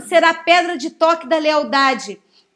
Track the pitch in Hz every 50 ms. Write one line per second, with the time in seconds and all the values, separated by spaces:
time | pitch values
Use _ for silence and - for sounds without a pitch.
0 | - - 359 330 330 330 339 330 - 339 339 349 339 349 349 254 269 302 - _
1 | 330 320 330 330 302 247 320 311 302 302 302 294 285 220 277 277 269 269 262 202
2 | - 208 185 - _ _ _ _ _ _ _